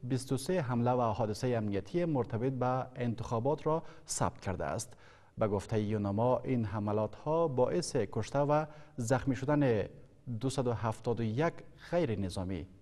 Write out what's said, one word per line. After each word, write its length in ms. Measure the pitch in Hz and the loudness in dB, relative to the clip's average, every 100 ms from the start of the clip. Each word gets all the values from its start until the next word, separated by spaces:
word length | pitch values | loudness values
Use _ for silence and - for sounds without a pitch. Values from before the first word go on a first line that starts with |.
بیست 280 | 123 127 - | -2 -4 0
و 60 | 131 | -4
سه 240 | - 185 | 0 -2
حمله 300 | 123 120 120 | 0 2 4
و 100 | 127 | 4
حادثهٔ 560 | 117 107 110 104 131 120 | 2 2 0 0 0 0
امنیتی 480 | 107 98 95 175 175 | 0 -2 -2 0 2
مرتبط 480 | 143 117 113 127 | 2 0 0 -2
به 340 | 131 123 131 123 - | 0 0 0 -2 -4
انتخابات 720 | 123 107 110 117 123 151 - | -2 -2 -2 0 2 0 0
را 160 | 156 - - - | -2 -2 -16 -8
ثبت 320 | - 104 - | 0 0 0
کرده 240 | - 87 76 | -6 -4 -2
است. 280 | 78 - - - - - - | -4 -6 -14 -20 -20 -18 -2
به 100 | 107 | 0
گفتهٔ 320 | 101 - 113 | 0 0 -2
یونما، 600 | 104 107 101 98 120 127 | 0 0 0 2 2 2
این 260 | - 127 110 | 0 0 0
حملات 500 | 110 104 104 107 - | -2 0 0 0 -4
ها 320 | - 160 170 | -2 0 2
باعث 480 | 123 127 175 165 131 | 2 2 2 0 -2
کشته 440 | 101 - 104 139 | 0 -2 -2 0
و 260 | 143 147 156 - - - | 4 2 2 -8 -16 -8
زخمی 380 | 117 127 - 120 | 0 2 2 -2
شدن 480 | - 147 131 110 - - - - - 117 | 2 4 4 4 0 -6 -20 -18 -8 -2
دوصد 280 | 135 127 123 | -2 0 0
و 60 | |
هفتاد 460 | 113 113 110 - 113 | 2 0 -2 -2 0
و 40 | |
یک 300 | 113 110 165 165 - - - | 0 2 0 0 -16 -20 -2
غیر 280 | 170 156 104 | 0 2 0
نظامی 480 | 95 92 92 92 71 - | -2 -2 -4 -4 -6 -14